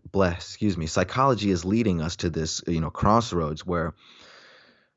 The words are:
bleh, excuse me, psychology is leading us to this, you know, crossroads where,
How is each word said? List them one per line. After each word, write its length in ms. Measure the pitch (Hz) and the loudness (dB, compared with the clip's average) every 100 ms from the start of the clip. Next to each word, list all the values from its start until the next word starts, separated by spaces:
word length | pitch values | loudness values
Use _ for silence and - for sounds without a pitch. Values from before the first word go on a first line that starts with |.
| - | -4
bleh, 240 | 98 92 | 2 2
excuse 420 | 87 - - 107 85 | 0 -8 -4 -2 -2
me, 100 | 78 | -2
psychology 640 | - 90 127 139 117 101 | 0 0 2 2 4 2
is 140 | 90 | 0
leading 360 | 92 107 110 85 | 2 2 2 0
us 160 | 78 - | -2 -2
to 140 | 90 | -4
this, 320 | 80 78 - - | -2 -4 -4 -2
you 140 | 85 | -2
know, 100 | 78 | -2
crossroads 760 | - 101 113 117 87 78 78 - | 0 4 4 2 -2 -2 -4 -4
where, 280 | 87 80 - - - - - - - _ _ _ | -2 -2 -6 -18 -20 -20 -20 -20 -20 _ _ _